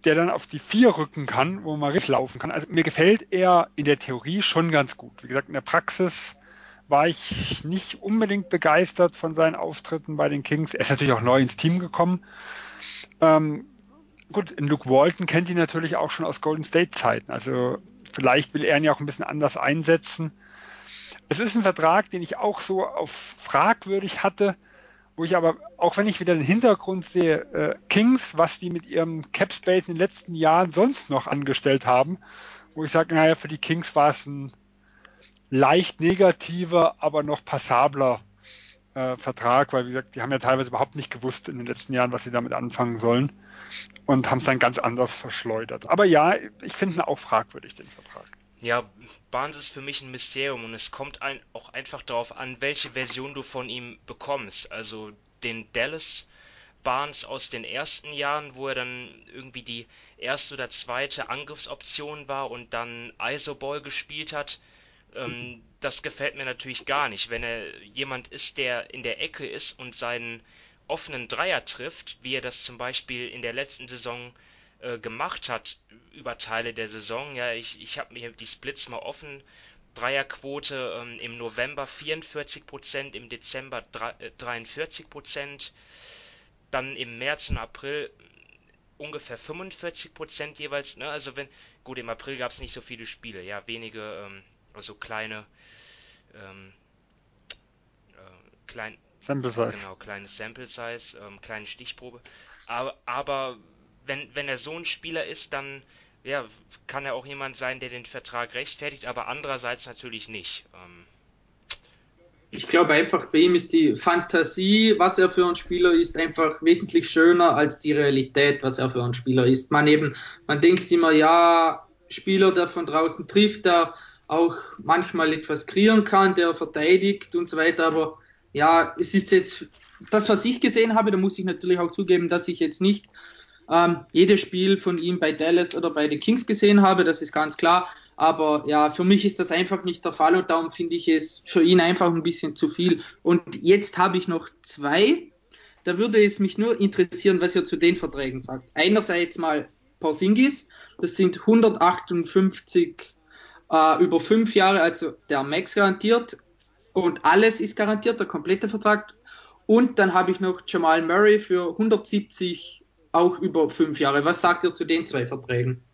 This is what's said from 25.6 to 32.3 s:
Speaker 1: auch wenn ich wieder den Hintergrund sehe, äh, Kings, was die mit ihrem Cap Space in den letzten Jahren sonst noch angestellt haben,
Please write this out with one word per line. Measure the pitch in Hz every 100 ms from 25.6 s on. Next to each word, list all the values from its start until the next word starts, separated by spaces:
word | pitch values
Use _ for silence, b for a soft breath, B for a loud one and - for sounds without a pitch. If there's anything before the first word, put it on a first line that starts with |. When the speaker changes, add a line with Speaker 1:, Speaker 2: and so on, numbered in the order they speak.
| - -
Speaker 1:
auch | 170 -
wenn | 208
ich | 190
wieder | 175
den | 170
Hintergrund | 139 202 247 202 - 190 165
sehe, | 180 170 151 -
äh, | - 151 - _
Kings, | - 226 254 - 156
was | 165 -
die | 180
mit | 175 -
ihrem | - 165 160 147
Cap | - 190
Space | - - 185 -
in |
den | 165
letzten | 190 - -
Jahren | 165 160 165 180
sonst | 156 226 277 -
noch | 139 -
angestellt | 143 139 131 147 135 127
haben, | 127 139 185 B